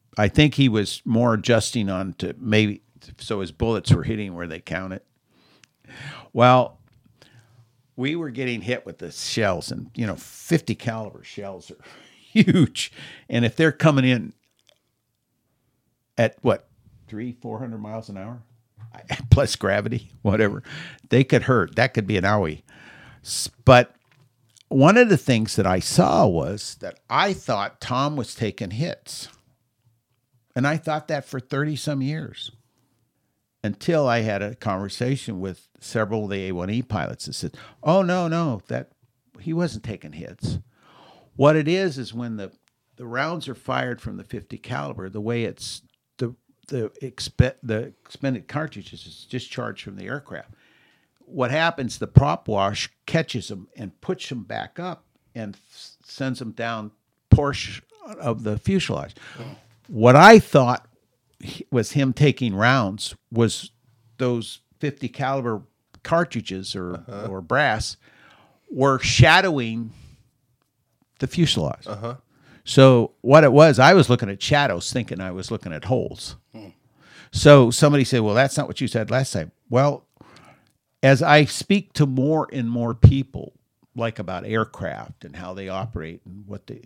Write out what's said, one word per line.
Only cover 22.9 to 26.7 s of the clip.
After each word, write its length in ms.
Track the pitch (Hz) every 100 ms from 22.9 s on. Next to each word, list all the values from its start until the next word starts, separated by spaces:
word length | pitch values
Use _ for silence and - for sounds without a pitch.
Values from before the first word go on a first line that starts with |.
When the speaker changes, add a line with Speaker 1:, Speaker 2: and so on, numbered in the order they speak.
| - - -
Speaker 1:
S-, 240 | - - - -
but 300 | - 123 123 _ _ _ _ _ _ _ -
one 280 | 135 151 226
of 120 | 233
the 80 | 165
things 400 | - 117 107 -
that 100 | 95
I 120 | 92
saw 460 | - - 65 - 120
was 500 | 82 71 104 -